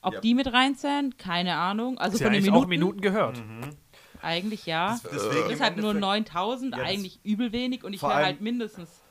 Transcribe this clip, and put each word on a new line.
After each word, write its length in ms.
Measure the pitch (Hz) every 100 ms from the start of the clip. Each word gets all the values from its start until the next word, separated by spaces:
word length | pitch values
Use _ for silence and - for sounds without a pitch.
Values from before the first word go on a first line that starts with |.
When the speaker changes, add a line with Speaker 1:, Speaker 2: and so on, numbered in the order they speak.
Speaker 1:
Ob 120 | - 190
Speaker 2:
ja. 60 |
Speaker 1:
die 120 | 220
mit 180 | 240 269
reinzählen, 640 | 240 269 269 285 285 277 -
keine 400 | 185 170 180 156
Ahnung. 400 | 180 208 247 254
Also 180 | - 202
Speaker 3:
Ist 60 |
ja 60 | 214
Speaker 1:
von 60 |
den 40 | 202
Speaker 3:
eigentlich 120 | 196
Speaker 1:
Minuten. 140 | 170 -
Speaker 3:
auch 40 |
Minuten 320 | 175 180 202
gehört. 360 | 196 208 139 123
Speaker 2:
Mhm. 320 | 110 110 135 147 _ - - -
Speaker 1:
Eigentlich 440 | 160 170 202 214 -
ja. 260 | 160 185
Speaker 2:
Das, 100 | 240
deswegen 400 | - - 147 -
im 60 | -
Speaker 1:
Deshalb 260 | - 226 -
nur 160 | 214
Speaker 2:
Endeffekt 80 | 208
Speaker 1:
neuntausend, 760 | 196 202 220 170 196 254 262 -
Speaker 2:
Ja, 40 |
das 80 | 143
Speaker 1:
eigentlich 300 | 196 190 -
übel 280 | 196 208 240
wenig. 320 | 233 254 254
Und 100 | -
ich 60 | 196
Speaker 2:
vor 100 | 147
Speaker 1:
höre 60 | 143
Speaker 2:
allem 80 | 185
Speaker 1:
halt 140 | 185
mindestens 480 | 214 240 214 - 170 - _